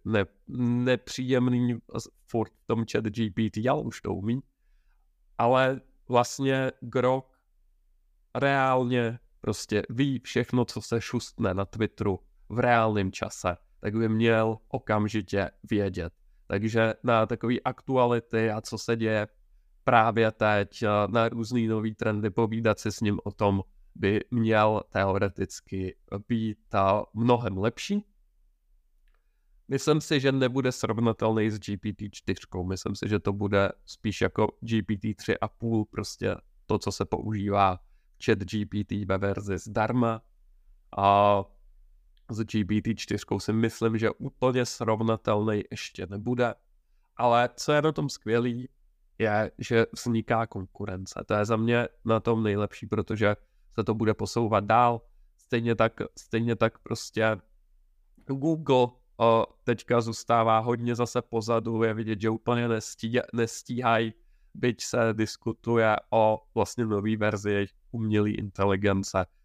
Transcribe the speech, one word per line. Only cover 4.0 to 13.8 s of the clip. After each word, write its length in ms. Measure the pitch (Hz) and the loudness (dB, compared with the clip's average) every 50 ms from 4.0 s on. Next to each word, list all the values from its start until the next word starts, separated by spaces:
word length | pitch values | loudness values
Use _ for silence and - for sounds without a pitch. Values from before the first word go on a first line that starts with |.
| - 101 95 | -8 -8 -6
umí. 260 | 92 101 113 123 135 - _ _ _ _ _ _ _ _ _ _ _ _ _ _ _ _ _ - - | -4 -4 -4 -4 -4 -6 _ _ _ _ _ _ _ _ _ _ _ _ _ _ _ _ _ -4 0
Ale 420 | 117 120 131 127 131 131 135 135 _ _ _ _ _ - | 2 4 4 4 4 2 0 -4 _ _ _ _ _ 2
vlastně 640 | 120 120 120 - - - 135 135 135 135 131 127 - - | 2 2 2 2 -2 -2 0 0 0 0 -2 -4 -6 -8
Grok 580 | 120 117 - 127 120 127 131 131 - _ _ _ _ _ _ _ _ _ _ _ _ _ _ _ _ _ _ _ _ _ - | -14 -4 -2 0 2 2 2 0 -4 _ _ _ _ _ _ _ _ _ _ _ _ _ _ _ _ _ _ _ _ _ -4
reálně 840 | 120 139 139 139 135 131 131 131 127 127 120 127 123 117 113 117 - _ _ _ - | 0 0 2 2 2 2 2 2 2 2 2 0 0 0 0 -4 -8 _ _ _ -8
prostě 420 | - - 101 - - - 104 104 - - | -4 -4 -4 -4 -4 -2 -2 -2 -2 -2
ví 300 | 113 123 143 139 131 117 - | 0 0 0 0 0 -4 -6
všechno, 400 | - - - 120 - 123 127 117 | -2 -2 -2 0 2 0 0 0
co 180 | - - 110 | 0 -4 -12
se 180 | - - 117 113 | -6 -4 -4 -4
šustne 540 | - - - 113 - - - - 113 95 92 | -4 -4 -6 -6 -6 -8 -6 -2 -2 -2 0
na 100 | 98 98 | -2 -4
Twitteru 560 | - - 107 107 - _ - 120 104 92 - - _ _ _ - - | -6 -2 -4 -4 -4 _ -4 -2 -2 -2 -4 -8 _ _ _ -16 -8
v 100 | 104 120 | -2 0
reálném 540 | 123 123 120 117 110 110 107 104 95 92 | 2 4 4 4 4 2 2 0 0 -2
čase, 440 | - - - 95 - - - 90 87 - _ _ _ | -2 -4 -8 -8 -8 -4 -4 -4 -4 -4 _ _ _
tak 140 | - | -8